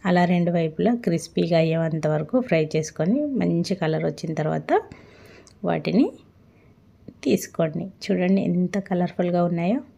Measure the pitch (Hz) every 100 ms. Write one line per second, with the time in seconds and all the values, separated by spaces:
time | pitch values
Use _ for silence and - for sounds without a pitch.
0 | 190 180 175 175 170 170 165 156 185 240
1 | 233 170 - - 170 165 160 160 160 156
2 | 156 151 156 254 247 165 156 156 156 -
3 | 160 240 294 262 175 170 175 190 160 156
4 | 160 156 160 156 156 160 151 359 427 -
5 | - - - - - - 180 160 156 175
6 | 349 - - _ _ _ _ _ _ _
7 | - - 285 196 - - 165 160 185 -
8 | - 185 180 196 185 175 180 196 190 180
9 | 175 - 180 175 175 170 175 247 -